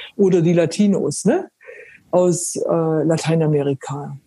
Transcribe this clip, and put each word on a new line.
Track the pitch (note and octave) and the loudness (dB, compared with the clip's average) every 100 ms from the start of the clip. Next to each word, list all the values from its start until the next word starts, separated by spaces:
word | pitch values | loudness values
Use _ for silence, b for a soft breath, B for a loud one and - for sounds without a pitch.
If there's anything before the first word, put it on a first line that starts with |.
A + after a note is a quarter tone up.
| B - | B 0
Oder | G3 F3+ | 2 4
die | E3 | 4
Latinos, | E3+ D#3+ - G#3 F#3+ C#3+ D3 F#3 | 2 2 2 0 2 -2 -2 0
ne? | E4 F#4 _ B B B B _ | 0 -2 _ B B B B _
Aus, | F3+ F3+ F3 - - | 2 2 0 -4 -6
äh, | - E3+ D#3+ D#3 | -2 -2 0 0
Lateinamerika. | D#3 D#3+ D#3 E3 D#3 D3+ C#3+ C#3 - C#3+ C#3+ C#3 | 0 0 0 0 2 0 0 -4 -8 -12 -10 -16